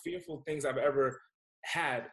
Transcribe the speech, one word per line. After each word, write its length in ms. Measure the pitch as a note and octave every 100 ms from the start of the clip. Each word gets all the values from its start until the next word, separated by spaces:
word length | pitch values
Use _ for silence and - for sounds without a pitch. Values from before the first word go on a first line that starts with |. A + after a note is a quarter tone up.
fearful 400 | E3 F3+ F3 D3+ D#3
things 200 | D3+ C3
I've 120 | C3
ever 420 | C#3 C#3 C3 B2+ - _ _ _
had, 420 | - E3+ D#3 B2 A#2